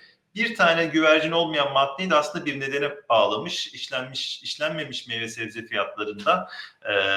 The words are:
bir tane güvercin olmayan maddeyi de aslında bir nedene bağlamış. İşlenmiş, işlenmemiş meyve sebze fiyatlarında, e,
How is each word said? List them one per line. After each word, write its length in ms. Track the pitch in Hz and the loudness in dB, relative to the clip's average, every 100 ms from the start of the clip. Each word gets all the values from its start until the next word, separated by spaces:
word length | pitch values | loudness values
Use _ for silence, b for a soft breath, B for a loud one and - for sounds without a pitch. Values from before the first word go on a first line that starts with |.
| B B _ | B B _
bir 200 | 208 226 | -4 -4
tane 320 | 226 175 165 160 | 2 4 4 2
güvercin 440 | 156 156 160 160 | 4 6 6 4
olmayan 420 | 170 156 151 139 | 0 2 2 2
maddeyi 380 | 135 139 - 185 | 4 2 0 2
de 40 | |
aslında 320 | 156 147 - 147 | 2 2 -4 -4
bir 140 | 135 | -4
nedene 300 | 135 143 143 - - | -4 -2 -2 -4 2
bağlamış. 680 | 117 101 107 113 - - | 4 4 0 -4 -6 -8
İşlenmiş, 680 | 123 - 131 131 131 - - | -10 -6 -6 -6 -8 -8 -10
işlenmemiş 640 | 123 - 151 156 139 123 123 | -10 -4 -4 -4 -8 -10 -8
meyve 200 | 113 113 | -6 -6
sebze 380 | 117 110 113 110 | -6 -8 -8 -6
fiyatlarında, 840 | 107 98 - 104 101 151 185 - B B B | -2 -2 -2 -6 -2 2 2 0 B B B
e, 80 | 107 101 98 | -2 0 2